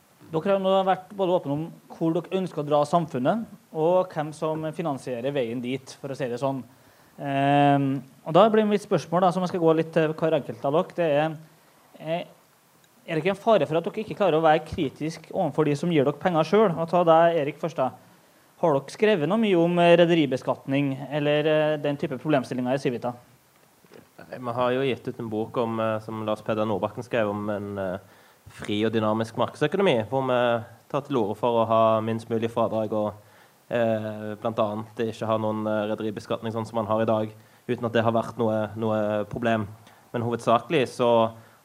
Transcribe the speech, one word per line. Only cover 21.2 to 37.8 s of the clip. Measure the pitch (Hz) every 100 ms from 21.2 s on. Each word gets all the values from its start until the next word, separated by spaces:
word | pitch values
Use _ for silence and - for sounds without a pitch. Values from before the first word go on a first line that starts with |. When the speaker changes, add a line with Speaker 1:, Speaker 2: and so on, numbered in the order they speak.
| 147 147 151
Speaker 1:
eh, | 156 151 151
den | 143 143
type | 165 127
problemstillinger | 156 147 120 123 123 135
i |
Civita? | 139 120 120 117 - _ _ _ _ _ _ - - - -
Speaker 2:
Nei, | -
vi | 127
har | 120 123
jo | 127
gitt | 135 113 -
ut | 120
en | 117
bok | 107 113 131
om, | 117 113
eh, | 110 110
som | 113 110 110
Lars | 107
Peder | - 107 107
Nordbakken | 98 104 -
skrev | 120 123 104
om | 104 104
en, | 101 101 101
eh, | 95 92 - - _ _ -
fri | - - 104 110
og |
dynamisk | 110 107 110 113 -
markedsøkonomi, | 113 - 151 185 196 123 110
hvor | 135
vi | 131 123 123 117 113 - -
tar | 143
til | 135 135
orde | 104 107
for | 123 117
å | 110
ha | 113 113 110
minst | 110 113 113
mulig | 113 113
fradrag | 117 107 110 107
og, | 107 104 101 - - - _ -
eh, | 120 113 110 110 107 107 104
blant | 117 113
annet | 107 107 110 -
ikke | 113 107 110
ha | 110
noen, | 110 107 107
eh, | 107 104 107
rederibeskatning | 110 104 - 117 113
sånn | 113 110
som | 113
man | 104
har | 110
i | 113
dag, | 110 110 - - _ -
uten | 117